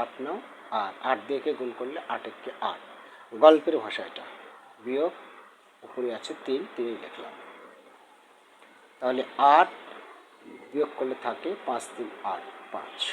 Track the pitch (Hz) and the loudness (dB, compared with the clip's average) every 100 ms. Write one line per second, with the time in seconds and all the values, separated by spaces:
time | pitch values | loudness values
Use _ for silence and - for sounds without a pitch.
0 | 117 - 135 208 - - - 110 98 - | -2 -4 -6 -6 -10 -18 -4 -2 -2 -4
1 | 131 131 - 139 151 127 123 113 127 160 | 0 0 0 -2 0 -2 -4 -4 -6 -6
2 | - 113 113 - 131 - 214 - - - | -6 -6 -6 -10 -12 -4 -4 -4 -12 -20
3 | - - - 160 156 156 170 151 107 - | -20 -20 -12 10 10 12 6 0 -2 -6
4 | 92 - - - - - - - 113 135 | -8 -12 -14 -16 -18 -20 -20 -12 -2 0
5 | 170 - - - - - - - - 127 | 0 -2 -18 -20 -20 -20 -20 -20 -12 -4
6 | 123 113 - 160 - 135 202 - 120 101 | -2 -4 -8 -8 -2 -2 -2 -4 -4 -4
7 | - - - - - - - - - - | -10 -12 -14 -14 -18 -18 -20 -20 -20 -20
8 | - - - - - - - - - - | -20 -20 -20 -20 -20 -20 -20 -20 -20 -4
9 | 127 127 - - 139 156 185 - - - | 0 0 -2 6 10 10 8 2 -16 -16
10 | - - - - - - - 143 - - | -18 -20 -20 -20 -18 -18 -6 0 0 0
11 | 131 127 120 110 165 214 - 117 - - | -4 -2 -6 -4 -6 -6 -2 -4 -4 -8
12 | 110 - - - - - - - - - | -10 -6 -6 -6 -8 -16 -10 -10 -10 -4
13 | - | -4